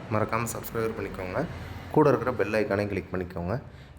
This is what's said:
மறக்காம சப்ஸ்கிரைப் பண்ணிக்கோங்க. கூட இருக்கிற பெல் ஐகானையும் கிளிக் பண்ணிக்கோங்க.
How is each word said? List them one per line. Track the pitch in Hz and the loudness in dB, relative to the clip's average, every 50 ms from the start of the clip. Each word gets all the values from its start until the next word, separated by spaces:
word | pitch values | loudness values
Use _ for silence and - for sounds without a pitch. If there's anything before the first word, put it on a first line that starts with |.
| - - | -4 0
மறக்காம | 107 107 107 - 113 113 120 113 | 2 2 2 2 0 -2 -2 -2
சப்ஸ்கிரைப் | - 104 - - - 113 113 110 110 107 | -4 -6 -8 -6 -4 -2 -2 -2 -2 -4
பண்ணிக்கோங்க. | 101 92 92 95 92 90 92 117 160 - - - - - - - - - | -6 -6 -6 -6 -6 -4 -2 -2 -2 -4 -6 -10 -10 -10 -12 -12 -6 2
கூட | - 151 151 143 | 6 6 8 8
இருக்கிற | 123 117 117 127 | 6 6 4 0
பெல் | 117 104 98 104 110 110 | 0 0 0 2 2 2
ஐகானையும் | 104 104 98 101 104 101 | 2 2 2 2 2 0
கிளிக் | 98 95 90 - | 0 -2 -4 -2
பண்ணிக்கோங்க. | 92 92 90 87 - 87 85 90 110 135 - - - - - - - | -4 -4 -4 -4 -4 -4 -2 -2 -2 -4 -6 -10 -16 -18 -18 -18 -16